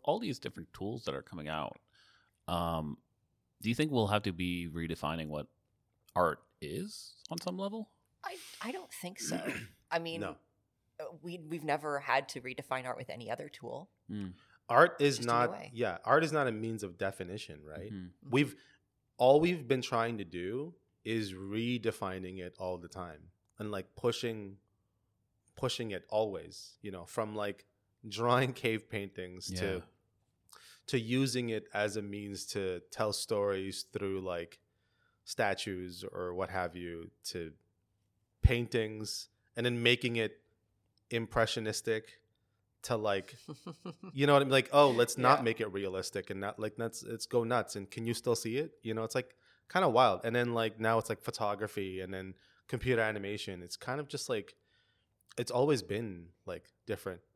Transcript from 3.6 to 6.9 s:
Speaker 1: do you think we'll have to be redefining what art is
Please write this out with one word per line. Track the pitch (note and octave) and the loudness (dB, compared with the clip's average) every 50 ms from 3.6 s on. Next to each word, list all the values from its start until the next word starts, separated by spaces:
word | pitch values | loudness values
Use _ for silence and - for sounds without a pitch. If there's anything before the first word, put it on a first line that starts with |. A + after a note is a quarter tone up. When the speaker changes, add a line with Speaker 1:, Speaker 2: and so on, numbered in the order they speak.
| - | -2
Speaker 1:
do | A2 | -2
you | A#2 | 0
think | D3+ D3+ D#3 C#3 | 0 0 2 4
we'll | A#2+ G#2+ G2 | 4 4 6
have | G#2+ G#2 G#2 | 4 2 2
to | G2+ E2+ | 0 -2
be | E2+ F#2 F2+ F2 F2 F2 E2 | -2 -2 -2 -2 -2 -4 -6
redefining | D2+ E2+ E2 D#2+ E2+ - - D2 E2 E2 D#2 D2+ | -4 -4 -4 -4 -4 -2 -2 -2 -2 -2 -4 -4
what | D2+ D2 - - _ _ _ _ _ _ _ _ _ _ _ _ - | -6 -6 -6 -8 _ _ _ _ _ _ _ _ _ _ _ _ 0
art | F2+ F2+ D#2+ D2 - - _ _ - | 2 4 4 2 0 -8 _ _ -12
is | - C#2+ E2 B2 F#3+ G#3+ | -10 -8 -6 -6 -6 -8